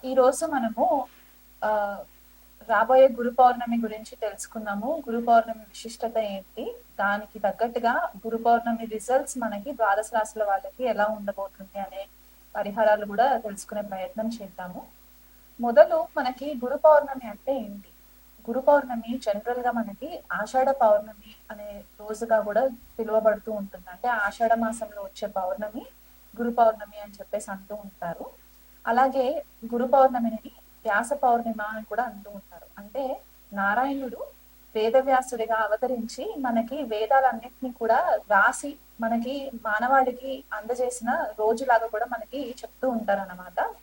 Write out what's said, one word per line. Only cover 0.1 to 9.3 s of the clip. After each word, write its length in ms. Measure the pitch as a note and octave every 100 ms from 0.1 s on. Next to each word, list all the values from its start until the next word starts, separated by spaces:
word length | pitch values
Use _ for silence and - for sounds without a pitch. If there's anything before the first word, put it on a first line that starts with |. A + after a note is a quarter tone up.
రోజు 320 | C4 B3+ D4 D#4+
మనము, 600 | C#4+ A#3 A3+ F4 D4 - - _ _ _ _ G#3+
ఆ, 340 | G#3+ G3+ G3+ - _ _ _ _ _ A3
రాబోయే 380 | G#3 A3+ C4 C4+
గురు 220 | A#3 A#3+
పౌర్ణమి 480 | B3 B3+ A#3+ A#3+ A#3
గురించి 380 | A3+ G#3+ A3 B3+
తెలుసుకుందాము. 880 | G#3+ G3 - A3+ G#3+ G3+ A#3 D#4+ C4+
గురు 160 | A#3 A#3
పౌర్ణమి 340 | A#3 A3+ A3+
విశిష్టత 580 | - - A3+ - A3+ A#3
ఏంటి, 580 | G#3+ G3 F#3+ - E4 A#4+ _ -
దానికి 400 | G3+ G3+ G#3+ G#3+
తగ్గట్టుగా 720 | G3+ F#3+ A#3 A#3 A#3 C#4 F4 G3
గురు 200 | A3+ A3+
పౌర్ణమి 480 | A#3 A#3 A#3 A3+ A#3
రిజల్ట్స్ 520 | G#3+ - C4 C#4+